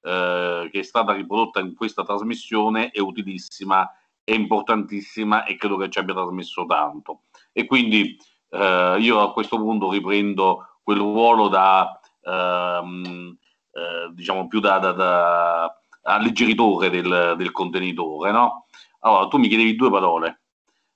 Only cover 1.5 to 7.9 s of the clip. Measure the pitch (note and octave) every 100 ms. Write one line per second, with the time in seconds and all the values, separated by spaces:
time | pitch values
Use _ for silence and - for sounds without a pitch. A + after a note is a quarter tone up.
1.5 | G2+ F#2+ E2 A2+ - F#2+ G2+ A2 A#2 -
2.5 | A2 G#2+ A2 A#2+ G#2+ G2 F#2 G2 F#2+ -
3.5 | - G2 F#2+ F#2 - _ _ - A2 G2+
4.5 | G#2+ - A2 G2 G2+ G2+ - G#2+ G#2+ G#2+
5.5 | F#2+ G#2 G2 G2 F#2+ F#2 F#2+ F2+ F#2 E2+
6.5 | - E2+ D#2+ D2+ D2+ - - _ _ _
7.5 | - B2 C3+ A#2